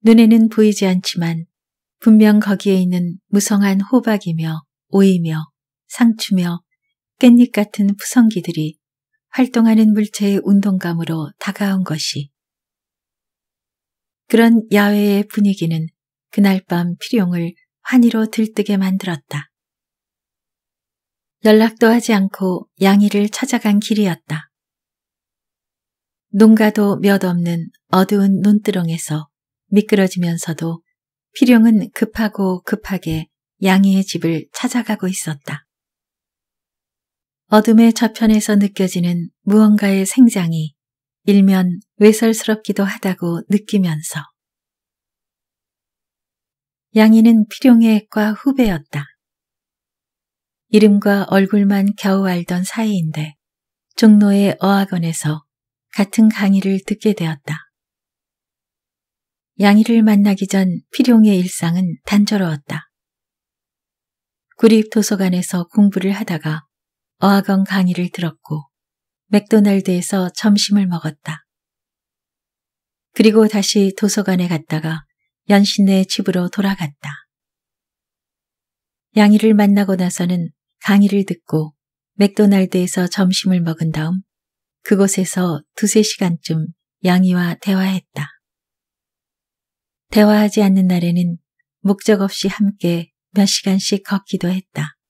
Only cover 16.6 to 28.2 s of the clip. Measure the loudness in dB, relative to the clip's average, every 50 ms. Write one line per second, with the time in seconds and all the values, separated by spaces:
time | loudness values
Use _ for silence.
16.6 | _ _ -6 -4 -4 -6 -8 _ -8 -4 -2 -2 -2 -2 -4 -6 -6 -8 -10 _
17.6 | _ _ _ _ _ 0 2 4 4 4 2 0 -4 -4 -2 -4 -4 -4 -4 -6
18.6 | -4 -2 -2 -2 -2 -2 -4 -4 -6 -8 -8 -10 _ _ -12 -12 -12 _ _ _
19.6 | _ _ _ _ _ _ _ _ _ _ _ _ _ _ _ _ _ _ _ _
20.6 | _ _ _ _ _ _ _ _ _ _ _ _ _ _ _ _ 2 4 4 4
21.6 | 4 2 0 _ 2 2 2 2 0 0 0 0 0 -2 -4 -4 -4 -4 -4 -4
22.6 | -8 _ _ _ 2 2 4 4 2 2 0 -2 -2 -2 -4 -6 -6 -4 -4 -4
23.6 | -2 0 0 0 0 -2 -2 -2 0 -2 -2 -6 _ _ -10 -10 -10 _ _ _
24.6 | _ _ _ _ _ _ _ _ _ _ _ _ _ _ _ _ _ _ _ _
25.6 | _ _ _ _ _ _ _ _ _ _ _ _ _ _ 2 4 6 6 6 4
26.6 | 2 0 0 0 -2 -2 -2 0 0 0 0 0 0 -2 -2 -2 -4 -4 -4 -6
27.6 | -8 -12 _ _ _ _ 0 0 0 0 0 0